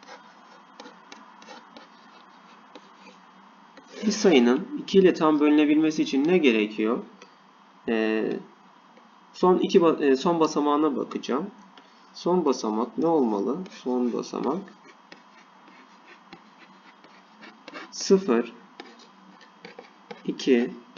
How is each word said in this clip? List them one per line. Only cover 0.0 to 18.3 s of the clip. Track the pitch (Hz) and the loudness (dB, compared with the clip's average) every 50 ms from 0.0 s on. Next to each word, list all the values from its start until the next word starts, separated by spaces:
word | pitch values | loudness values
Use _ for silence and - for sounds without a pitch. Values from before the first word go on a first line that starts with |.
| - - - - - - - - - - - - - - - - - - - - - - - - - - - - - - - - - - - - - - - - - - - - - - - - - - - - - - - - - - - - - - - - - - - - - - - - - - - - - - - - - | -20 -20 -20 -20 -20 -20 -20 -20 -20 -20 -20 -20 -20 -20 -20 -20 -20 -20 -20 -20 -20 -20 -20 -20 -20 -20 -20 -20 -20 -20 -20 -20 -20 -20 -20 -20 -20 -20 -20 -20 -20 -20 -20 -20 -20 -20 -20 -20 -20 -20 -20 -20 -20 -20 -20 -20 -20 -20 -20 -20 -20 -20 -20 -20 -20 -20 -20 -20 -20 -20 -20 -20 -20 -20 -20 -20 -20 -20 -14 -8 -4
Bir | 214 | -4
sayının | 208 - - 196 165 127 120 120 123 151 - - - - | -2 0 2 4 6 6 6 4 4 2 -2 -6 -10 -12
iki | - - - 190 | -6 0 4 4
ile | 185 175 - | 6 4 4
tam | - 165 156 156 147 | 2 2 0 2 2
bölünebilmesi | 147 151 151 151 151 147 151 151 160 156 156 156 151 | 4 4 4 4 4 4 2 2 2 0 0 -2 -2
için | 131 - 135 143 160 | -2 0 0 2 2
ne | 185 185 | 2 4
gerekiyor? | 156 131 113 110 104 104 - - 110 107 120 175 208 - - - - - _ _ _ _ _ _ _ _ _ _ - - | 4 4 4 2 0 -2 -2 -2 -2 -2 -2 -4 -6 -12 -18 -20 -20 -20 _ _ _ _ _ _ _ _ _ _ -8 -4
Ee, | 113 110 110 110 110 110 107 107 110 104 - - - _ _ - _ _ _ _ _ - - _ _ _ _ _ - | -2 -2 0 0 -2 -2 -2 -4 -4 -6 -10 -14 -20 _ _ -20 _ _ _ _ _ -20 -20 _ _ _ _ _ -8
son | - - 180 185 185 | -2 2 2 2 2
iki | - 180 - 196 | 2 2 4 4
ba-, | 170 165 151 - 151 | 4 4 2 2 2
e, | 139 135 | 2 2
son | 131 - 180 170 165 | 2 2 0 0 2
basamağına | 160 151 156 160 143 147 147 147 156 151 135 117 | 0 0 0 0 -2 0 0 0 0 0 -2 -4
bakacağım. | 113 - - - - - 117 139 180 208 - - - - _ - - _ _ _ _ _ - | -6 -8 -8 -10 -8 -6 -6 -6 -6 -8 -12 -18 -20 -20 _ -20 -20 _ _ _ _ _ -16
Son | - - 180 180 185 160 | -8 -4 -2 0 0 2
basamak | 147 123 - - 110 107 110 120 110 - - | 0 -2 -2 -2 -4 -4 -4 -4 -6 -4 -4
ne | 143 165 | -2 0
olmalı? | 165 156 131 113 107 101 104 107 131 175 185 - | 2 2 2 0 0 -2 -2 -4 -4 -6 -8 -12
Son | - - - 131 123 127 123 120 113 | -16 -12 -8 -4 -4 -2 -2 -2 -4
basamak | 113 - - - - - 117 147 190 196 - - - - - - _ _ - - - - _ _ - - _ _ - _ - - - - - - - _ - - - _ _ - - _ _ _ - - - 190 190 _ - - _ - - - - - _ _ - - - - - - - - - - - | -6 -8 -8 -8 -6 -4 -4 -4 -6 -8 -12 -18 -20 -20 -20 -20 _ _ -20 -20 -20 -20 _ _ -20 -20 _ _ -20 _ -20 -20 -20 -20 -20 -20 -20 _ -20 -20 -20 _ _ -20 -20 _ _ _ -20 -20 -20 -20 -20 _ -20 -20 _ -20 -20 -20 -20 -20 _ _ -20 -20 -20 -20 -20 -20 -20 -20 -18 -18 -16
sıfır, | - - - - 196 190 - - | -14 -6 0 2 2 2 4 2